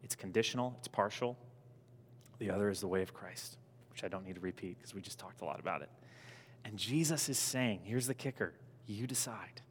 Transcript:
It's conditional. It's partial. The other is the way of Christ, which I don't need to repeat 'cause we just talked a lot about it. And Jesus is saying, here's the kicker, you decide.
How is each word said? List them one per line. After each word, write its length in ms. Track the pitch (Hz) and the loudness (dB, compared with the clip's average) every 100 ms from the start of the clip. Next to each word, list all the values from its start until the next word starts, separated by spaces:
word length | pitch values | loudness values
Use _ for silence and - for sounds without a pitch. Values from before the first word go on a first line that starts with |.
It's 140 | 123 - | -6 -6
conditional. 600 | 98 110 113 127 127 123 | 2 4 4 2 -2 -2
It's 80 | - | -4
partial. 500 | - 104 - 123 123 - - - - - - - - - - | 2 2 4 -2 -2 -12 -20 -20 -20 -20 -20 -20 -20 -20 -6
The 100 | 104 | 0
other 180 | 95 104 | 4 4
is 100 | 95 | 2
the 80 | 95 | 2
way 140 | 95 | 2
of 120 | 95 | 2
Christ, 440 | - 92 92 - - - - - | -2 -10 -10 -10 -14 -20 -20 -14
which 140 | - | -8
I 40 | 95 | -4
don't 160 | 95 | -4
need 120 | 95 90 | -6 -4
to 60 | |
repeat 380 | 92 87 92 87 | -4 -2 -6 -8
'cause 140 | - | -10
we 80 | 98 | -10
just 180 | 87 - | -8 -10
talked 220 | 92 - | -12 -6
a 40 | 80 | -4
lot 140 | 67 | -2
about 220 | 85 78 | -2 -2
it. 80 | 71 - - - - - - - | -4 -14 -20 -18 -18 -18 -20 -14
And 160 | - 107 | -10 -4
Jesus 480 | 101 143 160 156 - | 2 4 4 4 2
is 100 | 131 | 2
saying, 440 | - 131 123 101 | 2 4 4 2
here's 240 | 87 120 127 | 2 0 2
the 60 | |
kicker, 400 | 127 139 - 92 - - - - | 0 -2 0 -2 -2 -18 -18 -8
you 180 | 104 123 | -4 0
decide. 560 | 127 - 110 92 - - | 2 0 -2 -10 -14 -20